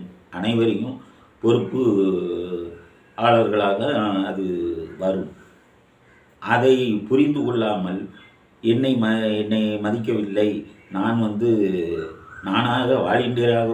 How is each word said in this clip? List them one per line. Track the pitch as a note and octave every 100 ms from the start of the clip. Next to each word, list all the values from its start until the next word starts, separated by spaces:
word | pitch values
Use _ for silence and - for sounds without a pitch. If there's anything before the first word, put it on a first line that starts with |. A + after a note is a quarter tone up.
| - - _
அனைவரையும் | F2 G#2+ A#2 A2+ G2+ B2 C3 - - _ _
பொறுப்பு | A2+ A#2 - B2+ A#2+ G2 F#2+ F2+ F2 F2 F2+ F2+ E2+ - - - _ -
ஆளர்களாக | A#2 A#2 G#2+ G#2 G2 G2 C#3 B2 G#2+ F#2+ G2+
அது | F#2+ F#2 F2 E2+ E2 E2 E2
வரும். | F#2+ F#2+ - - - _ _ _ _ _ _ _ _ _
அதை | G2+ A#2+ C3 B2+ A#2+ G#2 -
புரிந்து | C3+ D3 C#3+
கொள்ளாமல் | A#2+ A#2 G#2+ G#2 F#2 F#2+ F#2+ - - _ _ _
என்னை | A2+ A#2+ C3+ A#2+
ம-, | A2 A2 A2 G#2+
என்னை | G#2 A2 G#2+ G#2
மதிக்கவில்லை, | G#2 A#2 A2+ A2 G2+ G2+ G#2+ G#2 - - -
நான் | F#2+ A2 A#2
வந்து | G#2+ G#2 A#2 A2 G2 F#2 E2+ E2 D#2+ - - -
நானாக | F#2+ G#2+ A#2+ B2 B2+ C3
வாலண்டியராக | F2 A2+ A#2+ A#2+ A#2+ A#2 A2+